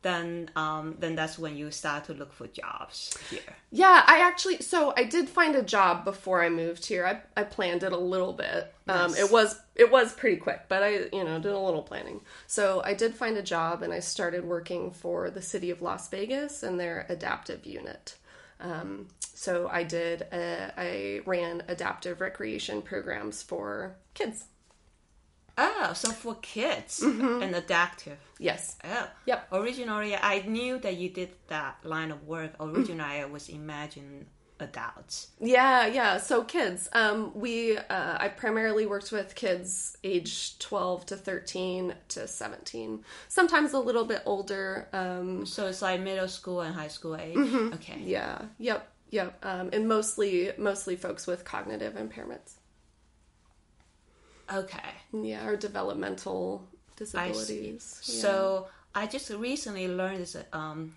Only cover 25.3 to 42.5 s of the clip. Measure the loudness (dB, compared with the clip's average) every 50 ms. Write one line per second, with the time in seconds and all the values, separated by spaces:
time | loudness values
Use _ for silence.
25.3 | _ _ _ -10 _ 2 2 2 2 0 -2 -2 -2 0 0 0 0 0 -6 -8
26.3 | -8 -8 -12 -10 -4 -2 0 0 0 -2 -4 -8 -6 2 2 2 2 4 0 0
27.3 | 0 0 -2 -2 -2 -4 -2 2 4 4 4 2 0 -12 -14 -16 -16 -16 -20 -20
28.3 | _ -4 -2 -2 -2 -2 -6 -12 -12 -12 -10 -6 -4 -4 -4 -6 -10 -8 -2 0
29.3 | 0 0 -2 -2 -2 0 0 0 -4 -4 -4 -2 -2 -2 -2 -2 -2 0 2 2
30.3 | 2 2 0 -2 -2 -2 -2 -2 -4 -2 -2 -4 -4 -2 -4 -6 -4 -6 -8 -8
31.3 | -10 -20 _ -8 -6 -6 -6 -6 -8 -10 -8 -6 -4 -4 -4 -4 -6 -10 -8 -8
32.3 | -8 -6 -6 -8 -8 -8 -8 -2 0 0 0 0 -2 -6 -6 -4 -4 -6 -6 -8
33.3 | -10 -12 -14 -14 -14 -12 -12 -10 -10 -10 -10 -10 -12 -16 -18 -18 -18 -18 -20 -20
34.3 | _ _ _ _ _ _ -12 -10 -8 -8 -8 -8 -10 -12 -16 -12 -12 -12 -12 -14
35.3 | _ _ 4 6 8 8 10 10 8 8 6 6 4 4 4 6 4 4 2 4
36.3 | 4 4 4 2 0 2 2 2 0 -4 -8 2 4 4 4 6 4 2 -2 -4
37.3 | -4 -4 -4 -2 -2 0 2 2 2 2 0 -2 -2 0 0 0 0 0 0 -2
38.3 | -2 -2 -2 0 2 2 2 4 4 4 2 2 0 -2 -4 -4 -4 -4 -4 -6
39.3 | -8 -4 0 0 0 0 0 -4 -4 -4 -4 -6 -10 -6 -4 0 0 0 0 -2
40.3 | -6 -6 -6 -8 -8 -10 -8 -2 -2 0 0 0 -2 -2 -4 -8 -10 -8 -6 -6
41.3 | -6 -6 -6 -6 -4 -2 -2 -2 -2 -2 -2 -4 -6 -8 -10 _ -8 -8 -8 -8
42.3 | -8 -8 -8 -8